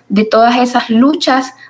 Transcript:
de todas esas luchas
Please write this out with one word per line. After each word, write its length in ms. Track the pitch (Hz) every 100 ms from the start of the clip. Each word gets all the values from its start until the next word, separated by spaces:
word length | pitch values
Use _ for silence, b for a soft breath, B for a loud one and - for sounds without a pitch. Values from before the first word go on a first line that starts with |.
| B
de 160 | 202
todas 340 | 214 220 233 247
esas 300 | 247 240 -
luchas 640 | 226 277 330 - 262 269 -